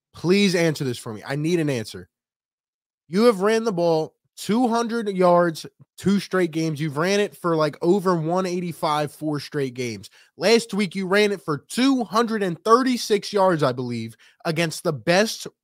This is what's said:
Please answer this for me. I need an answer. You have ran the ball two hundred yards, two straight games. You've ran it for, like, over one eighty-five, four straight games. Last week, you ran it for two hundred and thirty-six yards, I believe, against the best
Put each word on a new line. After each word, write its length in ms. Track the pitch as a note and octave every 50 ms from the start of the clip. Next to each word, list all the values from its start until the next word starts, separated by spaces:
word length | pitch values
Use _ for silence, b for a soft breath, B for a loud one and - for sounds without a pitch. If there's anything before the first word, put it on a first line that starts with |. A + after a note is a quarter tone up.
| _ _ _
Please 420 | - - D#3+ F#3 G3+ G3+ G3 F3
answer 280 | F3+ E3 E3 D3 - D3
this 140 | C3 A#2+ -
for 160 | - B2 A2
me. 80 | G2+ D2+ G2+
I 80 | C#3
need 240 | D3 D3+ D#3+ F3+ E3+
an 100 | D#3+ D3+
answer. 400 | C#3 A#2 A2 - - F#2+ F2+ - _ _ _ _ _ _ _ _ _ _ _ _ _ _ _ _ _ _ _ -
You 180 | D3+ F#3+ A3+
have 160 | A#3+ A#3 F3+
ran 240 | F#3+ G#3 A3+ A3+ A3+
the 80 | A#3 F#3+
ball 420 | E3+ F3 E3+ E3 D#3 D#3 - - _ _ _ _ -
two 300 | - - G3+ A#3 B3+ A#3
hundred 400 | A3+ A#3 A#3 A#3 A3+ A#3 A3+ G#3
yards, 560 | G3 F#3 F#3 F3+ F3 F3 F3 F3 D#3+ - - - - _ - _ _ -
two 220 | - F#3 G3+ G3
straight 320 | - - - F#3 F3+ E3+
games. 300 | D3 D#3+ E3 D#3+ D#3 C3+
You've 160 | D#3 D#3+ C3 C#3+
ran 220 | E3 F#3 G3+ G3+
it 160 | G#3 - - -
for, 180 | - F3 E3
like, 220 | D#3 D#3 D3+ D3 - -
over 320 | F3 F#3 G#3 E3+ F#3+ F3+
one 320 | E3+ D3+ D#3+ F3 F#3 F#3 F#3
eighty-five, 640 | F3 F#3 F3 F3 D#3 - - D#3+ D3+ D3+ D3+ C#3+
four 280 | - - D3+ D#3 D3+ C#3+
straight 360 | - - - D3 C#3 C3 A#2+
games. 340 | B2+ B2+ A#2+ A2 G2 F#2 - b b b b b b
Last 360 | D#3 G3 A#3 A#3 A3+ A3+ -
week, 220 | F#3+ G#3+ F3 D#3
you 100 | F#3+ F#3+
ran 260 | F3 F#3+ G#3 G#3 G#3
it 100 | G3+ E3+
for 240 | - - D3+ C#3 - -
two 360 | - - B3+ C#4 C#4 B3+ A#3
hundred 360 | F3+ F3+ A3 A#3+ A3 A3+ G#3+
and 160 | G3 F#3 E3 - -
thirty-six 680 | A3 A3+ B3 C4 B3+ B3 A#3 - - A3 F#3 - - G3+
yards, 280 | G3+ F#3+ F#3 F3+ D#3
I 120 | D3 C3+ B2
believe, 420 | B2+ B2+ B2 A#2+ A#2 A2+ A2+ A2+ _ b b b b b
against 380 | E3 D#3+ D#3+ E3+ D#3+ D3+ - -
the 100 | F3+ D#3
best 520 | B2+ G#2 - E3+ F#3+ G#3+ A3 - - - - - _